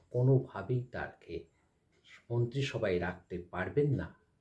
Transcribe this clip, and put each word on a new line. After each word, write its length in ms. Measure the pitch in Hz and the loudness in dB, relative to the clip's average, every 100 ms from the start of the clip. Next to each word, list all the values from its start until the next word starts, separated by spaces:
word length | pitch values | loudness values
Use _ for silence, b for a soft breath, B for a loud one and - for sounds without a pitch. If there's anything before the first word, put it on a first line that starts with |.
| _ | _
কোনোভাবেই 720 | 123 127 131 135 101 95 127 123 | 2 6 6 4 -6 -2 -2 -4
তাকে 420 | 95 71 - - 82 - _ _ _ _ _ _ - - | -8 -8 -10 -12 -12 -12 _ _ _ _ _ _ -20 -4
মন্ত্রিসভায় 680 | 120 120 139 135 110 104 90 | -2 0 -2 -4 0 0 0
রাখতে 360 | 87 90 - 87 - | 0 -6 -8 -10 -6
পারবেন 380 | 90 92 139 147 | -6 -2 2 2
না 180 | 120 80 - _ _ | 0 -4 -12 _ _